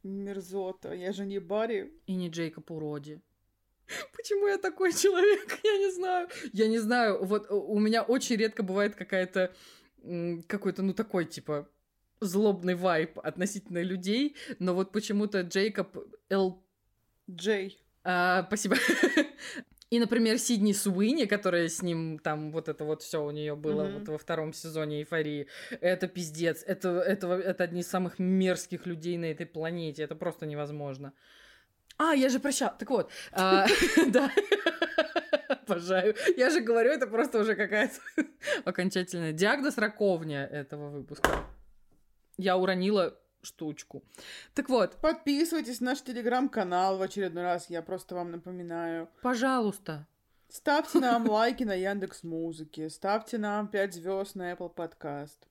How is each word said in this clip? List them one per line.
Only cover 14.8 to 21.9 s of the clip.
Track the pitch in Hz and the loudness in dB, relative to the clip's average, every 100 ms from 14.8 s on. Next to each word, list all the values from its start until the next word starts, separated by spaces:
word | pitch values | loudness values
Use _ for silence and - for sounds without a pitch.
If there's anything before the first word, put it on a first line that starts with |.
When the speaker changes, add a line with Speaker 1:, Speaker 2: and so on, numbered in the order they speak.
| 190 | 0
Speaker 2:
почему-то | 214 208 208 208 202 | -2 0 0 0 0
Джейкоб | 175 190 214 202 180 - - - _ | 0 0 0 -2 -6 -8 -16 -20 _
Л | 196 190 185 _ _ _ _ _ _ - | 2 2 -2 _ _ _ _ _ _ -18
Speaker 1:
Джей. | 175 190 208 190 - _ _ | -6 0 0 -2 -10 _ _
Speaker 2:
А, | 180 180 180 190 180 | 0 4 6 4 2
спасибо. | 220 196 254 | -2 2 2
<laughs> | - - - - 269 - - - - _ _ | 4 4 4 4 0 -4 -14 -14 -16 _ _
И, | 233 | 2
например, | 226 233 226 233 | 4 4 4 2
Сидни | - 226 208 | 2 4 4
Суини, | 202 202 180 220 311 214 | 2 0 2 2 2 2
которая | 208 190 170 165 | 2 2 2 2
с | - | 0
ним | 180 | -2